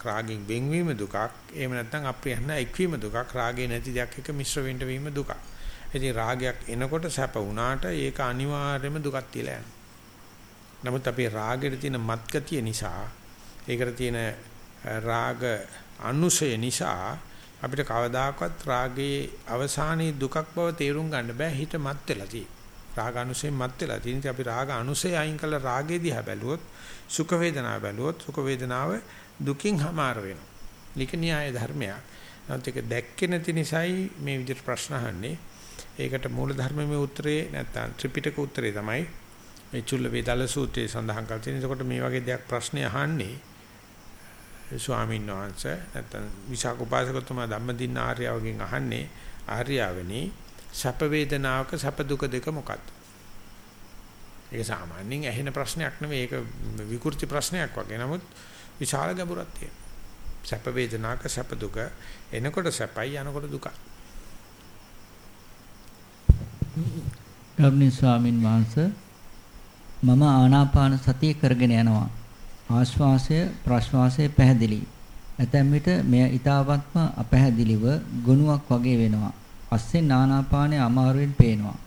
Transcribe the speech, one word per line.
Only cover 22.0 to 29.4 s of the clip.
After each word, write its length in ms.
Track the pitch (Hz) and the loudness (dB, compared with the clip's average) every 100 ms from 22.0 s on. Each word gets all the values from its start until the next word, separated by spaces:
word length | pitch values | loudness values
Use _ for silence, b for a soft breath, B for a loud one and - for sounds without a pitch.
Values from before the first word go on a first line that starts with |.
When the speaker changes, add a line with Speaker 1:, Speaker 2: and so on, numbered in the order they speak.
| - | -6
Speaker 1:
වෙලා 200 | 101 98 | -6 -6
තියෙන්නේ. 300 | 110 92 - - - - | -10 -12 -16 -18 -18 -8
රාග 240 | - 113 123 | -4 -4 -4
අනුසයෙන් 380 | 127 123 147 | -4 -4 -4
මත් 200 | 135 123 - | -2 -4 -4
වෙලා 220 | 156 107 | -6 -4
තියෙන. 200 | 117 131 | -4 -4
ඉතින් 120 | 139 | -4
අපි 120 | 127 | -4
රාග 260 | 123 117 135 | -4 -4 -2
අනුසය 360 | 123 123 143 180 | -2 -2 -2 -2
අයින් 240 | 170 156 151 | -2 -2 -4
කළා 220 | 156 147 | -4 -2
රාගේ 380 | 131 127 151 175 | -2 -2 -2 -2
දිහා 240 | 165 117 | -2 -4
බැලුවොත් 400 | 104 104 120 160 - B B B B | -6 -6 -6 -6 -8 B B B B
සුඛ 260 | - 156 | -4 0
වේදනාව 480 | 170 170 143 120 107 | 2 0 0 -4 -4
බැලුවොත් 400 | 101 104 139 165 | -4 -4 -4 -4
සුඛ 180 | - 147 | -8 -4
වේදනාව 600 | 135 131 127 123 151 214 - B B | -2 -2 -2 -2 -2 -4 -8 B B
දුකින් 400 | - | -6